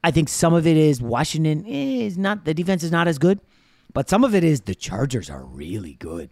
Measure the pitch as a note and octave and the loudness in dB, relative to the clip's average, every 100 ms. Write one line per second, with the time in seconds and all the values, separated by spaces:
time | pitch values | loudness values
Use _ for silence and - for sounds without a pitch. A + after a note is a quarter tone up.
0 | E3+ D3 D3 - E3+ E3+ E3 D#3 D#3 C3 | 0 0 -2 0 2 4 4 4 4 2
1 | A#2 A#2 D3+ D#3 D#3 D3+ G#3+ C#4 C4+ C4 | 2 2 2 0 0 -2 -4 -6 -2 -2
2 | G#3+ F3+ G3 G#3 D#3 D#3+ F3 F#3 E3 E3+ | -4 -2 -2 -2 -4 -2 0 -2 0 0
3 | E3+ D3 E3+ G3+ _ _ _ _ _ - | 0 2 2 2 _ _ _ _ _ -6
4 | C#3 G3 C4 G3+ E3 D3 - F2+ - A2 | 0 2 4 4 2 0 -2 -8 -8 -4
5 | C3+ B2 F2 C#2 C2 C2+ D2+ G#2+ F2 C2+ | -4 -4 -8 -14 -14 -14 -10 -10 -12 -14
6 | - E2 D#2 | -12 -12 -14